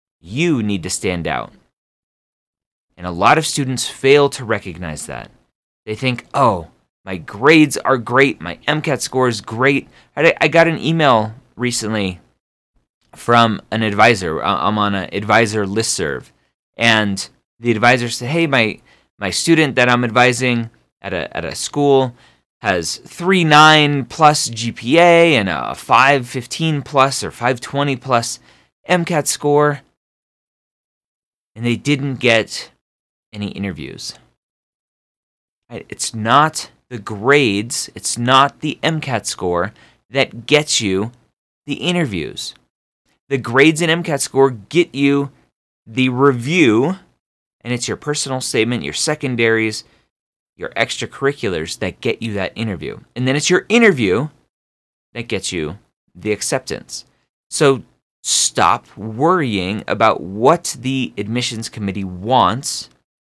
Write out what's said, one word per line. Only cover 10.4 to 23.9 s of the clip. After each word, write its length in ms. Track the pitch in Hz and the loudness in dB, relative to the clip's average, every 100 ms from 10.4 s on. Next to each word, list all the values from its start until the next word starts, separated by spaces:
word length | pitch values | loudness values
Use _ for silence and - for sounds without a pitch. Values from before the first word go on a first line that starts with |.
I 80 | 151 | 2
got 200 | 165 165 | 4 2
an 100 | 160 | 0
email 560 | 139 165 147 113 110 113 _ | -2 2 4 4 0 -8 _
recently 680 | - 123 120 107 110 95 90 _ _ _ _ _ _ _ _ _ | -6 -4 -4 -4 -4 -4 -6 _ _ _ _ _ _ _ _ _
from 480 | - - 120 117 104 - | -8 2 4 4 0 -6
an 120 | 113 | -4
advisor. 600 | 110 101 113 104 87 80 | -2 4 4 4 -2 -4
I, 240 | 82 90 90 | -2 -2 -2
I'm 100 | 107 | 0
on 180 | 104 98 | -2 -4
an 120 | 90 | -6
advisor 520 | 101 104 107 113 107 | -6 2 2 2 0
listserv. 680 | 98 104 113 - 78 65 - _ _ _ _ - | -2 -2 -2 -4 -4 -6 -12 _ _ _ _ -2
And 520 | 117 110 104 98 - _ _ _ | 2 2 0 -4 -10 _ _ _
the 120 | 117 | -2
advisor 360 | 107 120 127 117 | 2 4 4 0
said, 200 | - 123 | -6 -4
"Hey, 180 | 165 165 | -2 0
my, 340 | 135 110 - _ _ _ - | 2 0 -4 _ _ _ -8
my 120 | 101 | -6
student 440 | - - 160 147 | -2 2 4 4
that 140 | 127 123 | 2 4
I'm 160 | 123 | 2
advising 680 | 123 113 123 120 127 120 117 _ _ _ | 2 4 4 2 0 -2 -4 _ _ _
at 100 | 95 | -8
a, 240 | 90 - - | -6 -6 -8
at 80 | |
a 120 | 82 - | -8 -8
school 580 | - 147 143 135 131 120 _ _ _ _ | -8 0 4 4 2 -6 _ _ _ _
has 380 | 110 92 80 - | -2 -2 -2 -10
three 440 | - - 175 190 | -14 -6 0 2
nine 600 | 160 151 156 156 147 | 6 8 8 6 4